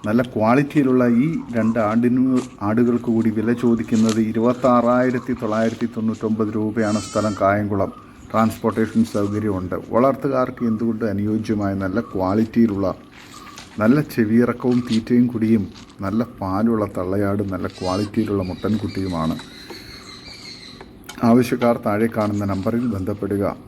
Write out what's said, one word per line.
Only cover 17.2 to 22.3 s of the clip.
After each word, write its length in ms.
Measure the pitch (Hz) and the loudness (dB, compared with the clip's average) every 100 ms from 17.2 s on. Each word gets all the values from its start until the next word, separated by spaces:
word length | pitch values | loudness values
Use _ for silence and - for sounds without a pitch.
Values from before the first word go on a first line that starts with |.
| 101 101 101 | 0 0 -2
നല്ല 140 | 90 95 - | -4 -6 -4
ക്വാളിറ്റിയിലുള്ള 640 | 92 92 104 - 107 101 92 | -2 -2 -2 -2 0 -2 -2
മുട്ടൻകുട്ടിയുമാണ്. 840 | 85 - 107 104 98 95 85 80 - - - - - - - - - - - - - - - - - - - 120 | -4 -2 -2 -2 -4 -4 -2 -2 -4 -8 -18 -18 -18 -18 -20 -20 -20 -20 -20 -20 -20 -20 -20 -20 -20 -20 -2 4
ആവശ്യക്കാർ 460 | 120 123 123 120 117 113 | 6 4 0 0 0 0
താഴെ 240 | 104 113 113 | 0 0 0
കാണുന്ന 260 | 107 | -2